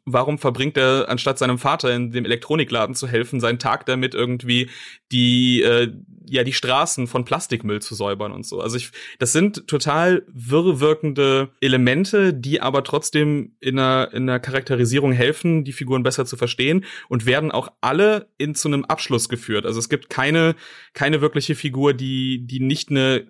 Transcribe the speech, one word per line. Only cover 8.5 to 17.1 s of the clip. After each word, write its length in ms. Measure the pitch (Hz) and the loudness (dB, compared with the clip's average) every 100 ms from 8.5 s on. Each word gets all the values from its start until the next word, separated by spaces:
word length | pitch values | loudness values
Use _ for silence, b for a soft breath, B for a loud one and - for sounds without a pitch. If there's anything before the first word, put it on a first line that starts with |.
| 95 | -6
Also 160 | 110 123 | -6 -6
ich, 120 | 120 - B B | -8 -14 B B
das 140 | 120 | 0
sind 340 | 156 208 208 - | 2 2 0 -4
total 580 | 147 151 151 175 180 - | -2 0 2 2 2 0
wirr 480 | 127 117 147 180 139 | -12 0 2 4 4
wirkende 680 | 151 156 156 139 135 135 135 _ | 2 2 0 2 2 2 0 _
Elemente, 720 | 135 127 123 139 190 208 190 | 2 4 4 2 2 2 2
die 300 | 139 135 151 | 2 -2 -2
aber 220 | 135 139 | 0 0
trotzdem 720 | 135 147 - 151 151 147 - _ | 0 -2 0 2 2 0 -4 _
in 180 | 131 131 | -2 0
einer, 300 | 131 131 - | 2 2 0
in 80 | 117 131 | -2 -2
einer 100 | 123 | -2
Charakterisierung 720 | 127 131 131 127 117 135 139 | -2 -4 0 2 2 2 2
helfen, 520 | 123 127 156 175 160 | 4 2 2 0 0
die 80 | 139 | -2
Figuren 280 | - 127 131 | -6 -2 0
besser 220 | 123 135 | 0 -2
zu 140 | 123 - | -4 -4
verstehen 480 | 120 - 131 180 190 B B | -4 0 2 2 0 B B